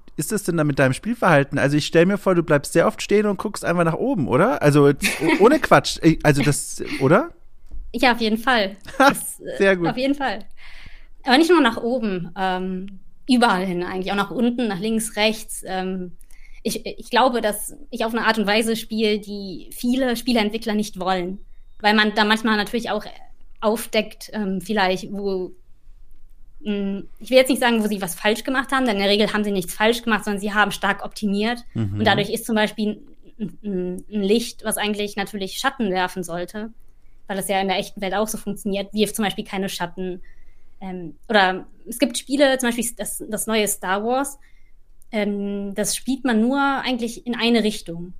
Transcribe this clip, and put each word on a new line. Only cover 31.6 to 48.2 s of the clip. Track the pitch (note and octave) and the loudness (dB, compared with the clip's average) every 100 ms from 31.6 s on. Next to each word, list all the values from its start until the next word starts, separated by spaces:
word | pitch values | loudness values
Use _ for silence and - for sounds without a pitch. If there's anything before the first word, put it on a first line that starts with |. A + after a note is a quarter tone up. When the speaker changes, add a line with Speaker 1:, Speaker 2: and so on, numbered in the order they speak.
| - | -6
Speaker 1:
Mhm. | - G#2+ G3+ | -4 -2 0
Speaker 2:
Und | |
dadurch | G#3+ G3+ G3+ | 2 2 2
ist | A3+ - | -4 0
zum | |
Beispiel | G#3+ G#3+ G#3+ G#3 G#3 - - - - | 2 2 0 -4 -4 -10 -20 -18 -10
ein, | G3 - | -8 -8
ein, | G#3 F#3 F3+ F#3 - | -6 -4 -4 -6 -6
ein | G#3 | -2
Licht, | G3 A#3 A#3 - | 2 2 0 -6
was | A3 F#3+ | -6 -2
eigentlich | G#3 G#3 G#3 G#3 | -2 -2 -4 -4
natürlich | G3 G#3 F#3+ - | -6 -6 -6 -4
Schatten | C4 C4+ G#3+ | -2 -2 0
werfen | F#3 F3+ F#3+ | 0 0 -4
sollte, | E3 E3+ F3 G#3+ A3 - - - - - - | -6 -6 -8 -8 -10 -12 -20 -20 -20 -16 -8
weil | G3 | -6
das | F#3 | -2
ja | G3 | 0
in | F#3+ | 0
der | F#3 | 0
echten | G3+ - | -4 -6
Welt | G3 | -4
auch | F#3+ G#3+ | -2 -2
so | A3 | -4
funktioniert, | - G3 G#3 G3 G3 | -8 -6 -4 -4 -4
wirft | G#3+ G#3 - | 0 0 0
zum | |
Beispiel | G3+ G3 | -2 -2
keine | G#3+ G3 F#3+ | -6 -6 -4
Schatten. | - F3 F3+ F#3 F#3 - - - - - - | -4 -6 -6 -6 -8 -12 -14 -16 -16 -18 -14
Ähm, | F#3+ F#3 E3 - - | -12 -10 -12 -12 2
oder | G#3+ F#3 F#3 - - - | 4 4 2 -6 -16 -12
es | A#3+ | -2
gibt | B3 - | -2 -2
Spiele, | - C4+ C#4 C4 | -4 2 4 4
zum | A#3+ | 0
Beispiel | A#3 - - | 0 -4 -6
das, | G#3 - - | -10 -10 -8
das | G#3 - | -6 -2
neue | A3 G#3 | 0 0
Star | - F#3 G3 | -2 -2 -2
Wars, | A3 B3+ C#4 - - - - - - - - | 0 -2 -2 -8 -18 -20 -20 -20 -20 -20 -6
ähm, | G#3+ G#3 G3+ G3+ G3+ G3 | -2 -2 -2 -4 -6 -6
das | G3 G3+ - | -4 -2 -2
spielt | - C4+ | -2 -2
man | C#4 A3 | 2 2
nur | A#3 C#4 | 4 2
eigentlich | C#4 C4+ - B3 A#3 - - | 2 0 -2 -2 -4 -6 -6
in | |
eine | A3 A3+ A#3+ | 0 2 4
Richtung. | G#3 - - E3+ F3+ - | 2 -2 -6 -10 -10 -12